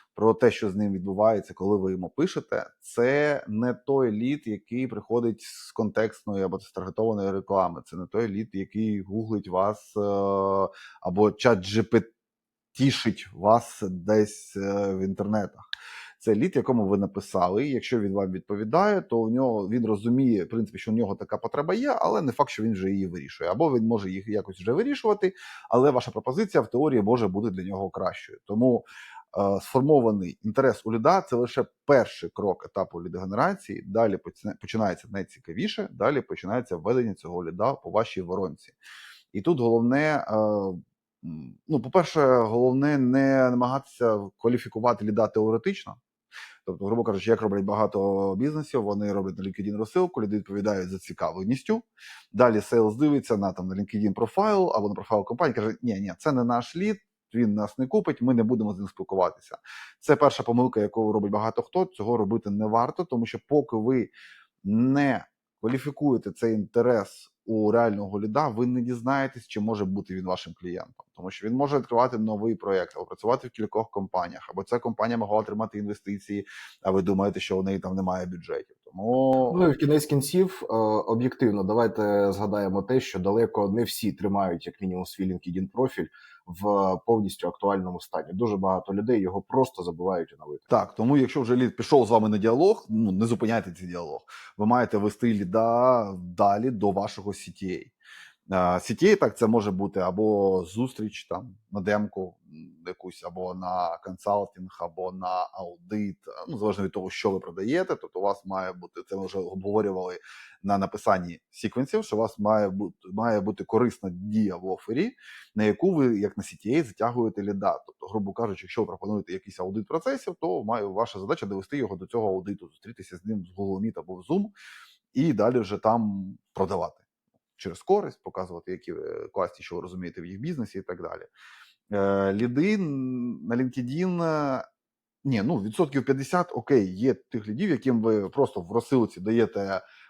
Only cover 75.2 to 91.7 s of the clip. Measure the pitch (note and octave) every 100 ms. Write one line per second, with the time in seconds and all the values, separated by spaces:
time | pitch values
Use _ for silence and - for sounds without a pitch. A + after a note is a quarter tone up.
75.2 | G#2 G#2+ G#2 G#2 A2 G#2 G#2 G#2 G2 G2+
76.2 | - G2+ - - - - F#2+ F#2+ F2+ F#2+
77.2 | G2+ F#2+ - F#2+ F#2+ F#2+ F#2+ F#2+ F#2 F#2
78.2 | F2+ F2+ E2 D2 - _ - F#2 A2 B2+
79.2 | C3+ C3 B2+ F3 E3+ C#3 C#3+ D3+ D3+ C#3+
80.2 | C3 F3+ F#3+ - - A2 A2 G#2+ A2+ A2+
81.2 | B2+ - A#2+ G2+ F#2+ A2+ A2+ G#2+ G#2 G2+
82.2 | G2+ F#2+ G#2 G#2 G2 G2 F#2+ B2+ - F#2+
83.2 | F#2+ A2 A2 A2 G2+ A2 A2+ - G#2 F2+
84.2 | G2 G2+ F#2+ F2 F2 - F#2+ F2+ F2+ -
85.2 | F#2+ F2+ F2+ F#2 F#2+ A#2+ B2+ - D#2+ -
86.2 | - - - E2+ G#2 G2+ F#2+ F2+ - A2+
87.2 | G2 - F2 - G2 G2 F2+ F2 - E2+
88.2 | D2 F#2+ A2+ G2+ F#2+ F#2 G2 G2 A2 A2+
89.2 | F#2 G2 - C3 B2+ - F2 E2 F#2 F2+
90.2 | E2 - D2 D2 - A#2 F#2 - A#2 C#3+
91.2 | B2 D3+ A#2 B2 A#2+